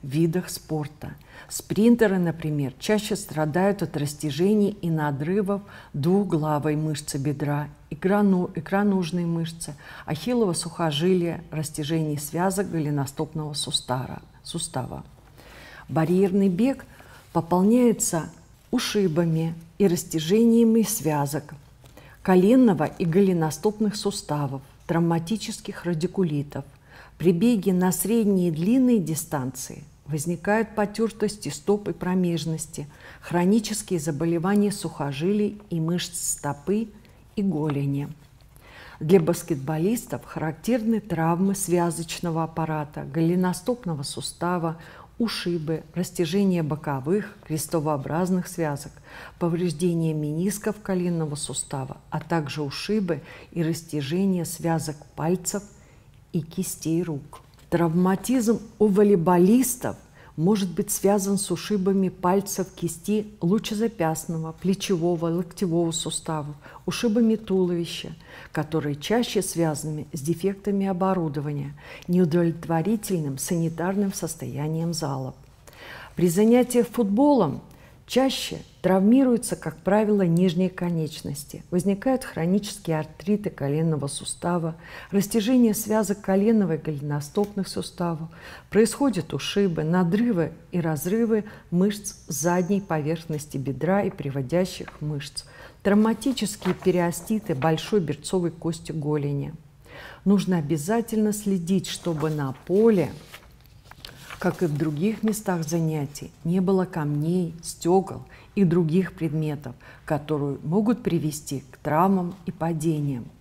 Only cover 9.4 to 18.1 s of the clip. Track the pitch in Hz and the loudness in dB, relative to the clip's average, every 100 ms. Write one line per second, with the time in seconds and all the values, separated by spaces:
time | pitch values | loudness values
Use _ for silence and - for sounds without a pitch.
9.4 | 165 - - 143 - - - 151 240 247 | -4 -8 -14 -14 -18 -18 -8 -6 -2 2
10.4 | 208 160 175 - 165 143 180 185 170 - | 2 0 -6 -2 -2 2 2 2 0 -6
11.4 | - 156 151 - 147 165 156 143 - 160 | -8 -6 -6 -6 -2 -2 0 -4 -4 -2
12.4 | 190 185 196 165 151 147 135 - 151 160 | 0 0 -2 -2 0 -2 -2 -6 -6 -6
13.4 | 151 147 - - - 127 127 - - - | -6 -6 -4 -4 -2 -4 -4 -10 -16 -20
14.4 | - 170 - - - 67 - - - - | -10 -8 -6 -6 -6 -10 -14 -20 -20 -20
15.4 | - - - - - 143 160 180 196 196 | -20 -20 -20 -20 -4 0 2 4 4 4
16.4 | 196 175 247 269 - - - - - 170 | 2 4 0 0 -10 -20 -20 -20 -4 -4
17.4 | 165 180 196 240 240 - - | 2 4 6 6 6 2 0